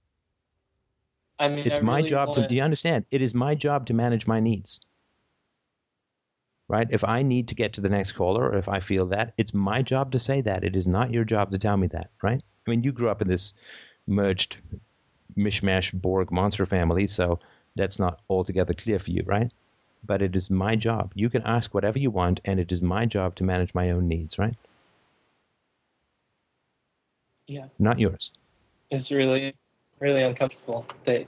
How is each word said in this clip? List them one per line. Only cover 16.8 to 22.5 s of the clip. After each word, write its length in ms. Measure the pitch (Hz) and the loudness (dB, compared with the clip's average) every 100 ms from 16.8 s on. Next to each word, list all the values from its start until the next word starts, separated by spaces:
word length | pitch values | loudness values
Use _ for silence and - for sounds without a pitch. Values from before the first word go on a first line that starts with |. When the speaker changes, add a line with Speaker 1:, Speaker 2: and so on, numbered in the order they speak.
| 85 85 101 | 2 2 0
Speaker 2:
so 320 | - 87 87 - _ _ | 0 0 0 -4 _ _
that's 240 | - 95 - | -4 -4 0
not 220 | 92 82 _ | -2 -4 _
altogether 420 | 92 92 92 90 | -2 0 0 0
clear 280 | 87 - 98 | -2 -2 -2
for 100 | - | -2
you, 140 | 87 82 | -4 0
right? 260 | 101 120 - _ _ _ _ | 0 0 -6 _ _ _ _
But 180 | - 98 | -4 0
it 120 | 98 | 2
is 160 | 92 90 | 0 0
my 240 | 95 98 | 0 0
job. 380 | 113 117 110 92 | 0 0 -2 -4
You 140 | 98 113 | -2 0
can 120 | 117 | 0
ask 320 | 113 117 - | 0 0 0
whatever 240 | 101 98 110 | 0 0 0
you 120 | 139 | 0
want, 300 | 98 90 90 | 2 2 0
and 140 | - | 0